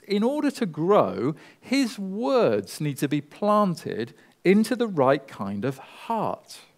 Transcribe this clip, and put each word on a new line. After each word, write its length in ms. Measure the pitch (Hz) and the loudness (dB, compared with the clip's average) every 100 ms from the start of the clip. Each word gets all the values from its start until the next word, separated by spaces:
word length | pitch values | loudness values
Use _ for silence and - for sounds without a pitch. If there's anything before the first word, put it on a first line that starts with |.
| - | -4
in 160 | 202 | 0
order 300 | 233 294 294 | 0 0 -2
to 140 | - 208 | -2 -4
grow, 680 | 151 170 202 104 92 123 156 - - | -2 4 4 4 0 -4 -6 -12 -20
his 380 | - 269 240 - | -4 -2 0 -4
words 840 | 190 196 262 262 170 104 98 - | -8 -6 0 2 4 2 -2 -6
need 180 | 151 131 | -6 -2
to 100 | 143 | -2
be 120 | 147 | -2
planted 920 | 143 - 208 208 208 160 - 92 120 - _ _ | -6 -4 2 2 2 -2 -6 -6 -8 -10 _ _
into 320 | 165 196 220 240 | 4 4 4 0
the 100 | 240 | -2
right 400 | 175 139 143 - | 2 2 2 -2
kind 380 | - 98 101 | -10 -8 -4
of 140 | 123 135 | -4 -6
heart. 840 | - - - 226 131 - - - - | -14 -14 -6 -4 -2 -6 -10 -20 -20